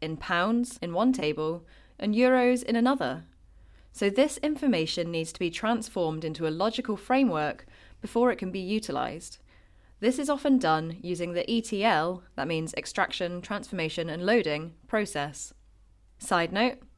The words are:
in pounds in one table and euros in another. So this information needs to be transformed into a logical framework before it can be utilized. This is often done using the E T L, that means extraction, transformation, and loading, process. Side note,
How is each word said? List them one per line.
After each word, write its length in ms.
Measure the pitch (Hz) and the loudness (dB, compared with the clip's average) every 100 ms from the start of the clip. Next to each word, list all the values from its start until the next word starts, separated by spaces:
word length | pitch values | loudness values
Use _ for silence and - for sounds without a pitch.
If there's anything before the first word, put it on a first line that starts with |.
in 160 | 156 160 | -6 -6
pounds 600 | - 175 190 233 240 - | 0 2 4 2 0 -4
in 120 | 175 | -4
one 200 | 170 240 | 2 2
table 520 | 262 151 151 156 170 - - - - | 4 0 0 -2 -4 -8 -20 -20 -6
and 160 | 202 | 0
euros 480 | 214 254 254 247 247 | 4 6 6 6 4
in 120 | - 233 | 2 2
another. 480 | 240 269 131 160 - _ - - - - - | 4 2 -2 -4 -10 _ -20 -20 -20 -20 -16
So 160 | - 202 | -2 0
this 280 | 202 294 - | 4 2 2
information 720 | 302 294 294 185 160 - 170 | -4 0 2 2 0 -2 -2
needs 220 | 165 160 | -2 -4
to 80 | - | -4
be 100 | 175 | -4
transformed 760 | 165 220 233 220 - 165 156 160 | -2 -2 -2 -2 -2 -2 -2 -6
into 220 | 156 160 | -4 -4
a 40 | |
logical 460 | 160 208 220 - 208 | 0 -2 -2 -4 -4
framework 680 | - 262 262 160 151 - - - - - | 0 4 4 2 -2 -6 -14 -20 -20 -14
before 280 | 220 233 247 | -4 2 2
it 60 | - | 2
can 140 | 185 | -4
be 80 | 190 | -6
utilized. 760 | 185 214 220 135 127 160 - - _ - _ _ _ - | -2 -2 -2 -4 -4 -6 -14 -18 _ -20 _ _ _ -2
This 180 | 214 262 | 0 0
is 100 | 285 | 0
often 300 | 277 294 262 | 0 4 4
done 380 | 170 160 160 170 | 4 2 0 -8
using 300 | 175 175 175 | -6 -4 -2
the 180 | 175 - | -2 0
E 120 | 226 | 0
T 220 | 220 202 | 0 0
L, 400 | 214 170 175 180 - - | 2 4 2 -4 -10 -6
that 120 | 147 | -2
means 260 | 160 160 - | -2 -4 -6
extraction, 640 | - - 175 - 175 175 | -6 -2 -2 -2 -6 -6
transformation, 680 | - 208 208 185 160 - 165 | -8 -8 -6 -4 -4 -4 -6
and 160 | 160 180 | -2 2
loading, 480 | 233 160 147 165 - - | 2 2 -2 -6 -14 -4
process. 680 | 220 208 151 143 143 - - _ _ _ _ _ - | -2 -2 -4 -6 -8 -16 -18 _ _ _ _ _ -12
Side 320 | - 180 170 | 0 0 2
note, 280 | 196 247 - - | 2 0 -2 -14